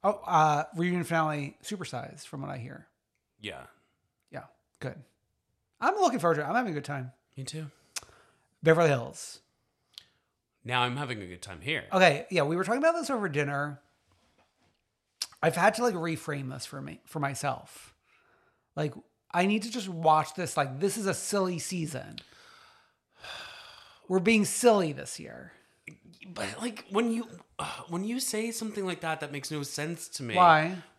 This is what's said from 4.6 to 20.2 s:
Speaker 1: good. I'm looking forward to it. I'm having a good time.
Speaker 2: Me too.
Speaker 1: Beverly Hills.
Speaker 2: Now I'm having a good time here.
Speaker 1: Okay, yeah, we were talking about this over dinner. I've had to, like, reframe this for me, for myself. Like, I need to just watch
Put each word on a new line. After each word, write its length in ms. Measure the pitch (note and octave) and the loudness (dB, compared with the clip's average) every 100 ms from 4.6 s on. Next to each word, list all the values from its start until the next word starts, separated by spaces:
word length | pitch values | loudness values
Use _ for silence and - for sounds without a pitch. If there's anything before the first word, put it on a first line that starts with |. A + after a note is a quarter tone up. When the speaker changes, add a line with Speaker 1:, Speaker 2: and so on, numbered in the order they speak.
| _ _ | _ _
Speaker 1:
good. 240 | C3 C#3 - _ _ _ _ _ _ _ | -12 -12 -18 _ _ _ _ _ _ _
I'm 140 | A#3+ G#4 | -2 4
looking 240 | F#4 B3 | 2 4
forward 160 | E3+ D3+ | 2 2
to 60 | |
it. 40 | D3 | 2
I'm 100 | G#3+ | 0
having 160 | A#3+ | 0
a 40 | D3+ | -4
good 100 | C#3 | -6
time. 260 | C#3+ B2+ - _ - | -6 -8 -12 _ -12
Speaker 2:
Me 80 | |
too. 280 | C3+ D#3 D3+ _ _ - - - _ _ _ _ | -10 -10 -12 _ _ -14 -14 -20 _ _ _ _
Speaker 1:
Beverly 260 | D#3+ E3 E3 | 4 6 6
Hills. 500 | C3+ B2 - - - _ _ _ _ _ - _ _ _ _ _ _ | 4 0 -12 -14 -16 _ _ _ _ _ -20 _ _ _ _ _ _
Speaker 2:
Now 200 | A2+ B2 | -2 0
I'm 120 | B2 B2+ | 2 0
having 280 | C#3+ A#2 | -4 -6
a 20 | F#2 | -8
good 160 | F2+ | -12
time 200 | - F2 | -14 -10
here. 240 | G2 D#3 - | -6 -6 0
Speaker 1:
Okay, 360 | F#3+ F3+ C#3+ - | 6 6 6 0
yeah, 140 | F3+ | 0
we 120 | C#3+ E3+ | 2 0
were 80 | |
talking 140 | F#3 A#3+ | -2 2
about 160 | D#4+ | 2
this 160 | E4+ C#4+ | 2 -2
over 180 | C4 G3+ | -2 -2
dinner. 540 | C#3+ C#3+ C#3+ D3 C#3 _ _ _ _ _ _ _ _ _ _ _ _ _ _ - - | -2 -2 -2 -4 -8 _ _ _ _ _ _ _ _ _ _ _ _ _ _ -12 -2
I've 120 | F3+ E3 | 0 4
had 180 | F#3+ A3 | 4 4
to, 60 | |
like, 140 | A#3+ F3+ | 0 0
reframe 560 | E3 D#3+ - C#3+ C3 | -2 -4 -4 -6 -6
this 140 | C3 - | -8 -10
for 120 | C#3 | -12
me, 180 | C#3 E3 | -12 -14
for 160 | - D#3+ | -10 -4
myself. 760 | C#3 C3+ C#3+ B2+ - - - _ _ _ _ _ _ _ _ - | -4 -2 -4 -4 -10 -20 -20 _ _ _ _ _ _ _ _ -6
Like, 180 | D3+ - - _ _ | -4 -6 -18 _ _
I 160 | F3 F#3+ | 2 4
need 160 | G#3+ | 2
to 80 | G#3+ | 0
just 180 | A3+ F#3+ | -6 -6
watch 460 | E3+ D#3+ D#3 | 2 6 6